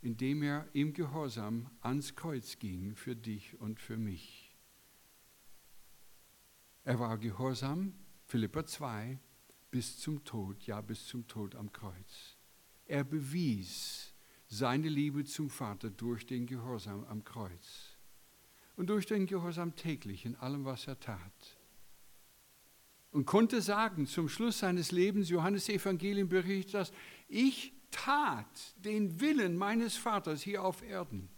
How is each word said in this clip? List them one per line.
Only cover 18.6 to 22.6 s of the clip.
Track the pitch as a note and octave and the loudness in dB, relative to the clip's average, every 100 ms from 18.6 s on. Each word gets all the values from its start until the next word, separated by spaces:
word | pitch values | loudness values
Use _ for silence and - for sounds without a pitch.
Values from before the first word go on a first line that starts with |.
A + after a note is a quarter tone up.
| - - | -18 -4
und | F3+ | 2
durch | G#3+ F3+ | 2 4
den | G#3+ F#3 | 2 4
Gehorsam | F#3+ E3+ E3 E3+ D#3+ | 2 0 -2 -2 -2
täglich | E3 C#3+ G2+ F#2+ A#2+ | -2 -2 -4 -6 -6
in | B2+ | -4
allem, | B2+ C#3+ | -2 -2
was | C3+ B2+ - | -2 -4 -6
er | C3+ | -8
tat. | - G2 F2+ - - - - - - - - - - - - - | -6 -8 -8 -16 -20 -20 -20 -20 -18 -18 -20 -20 -20 -20 -20 -20